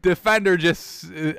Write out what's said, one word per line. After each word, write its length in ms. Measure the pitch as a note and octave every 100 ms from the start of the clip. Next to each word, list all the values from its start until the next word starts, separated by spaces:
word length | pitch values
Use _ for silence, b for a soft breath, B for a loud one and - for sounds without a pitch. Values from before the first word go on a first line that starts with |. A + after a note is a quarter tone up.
Defender 560 | F#3 F3 G#3+ A3 G3 F3+
just, 540 | E3 - - - D#3+
uh, 220 | D#3+ D#3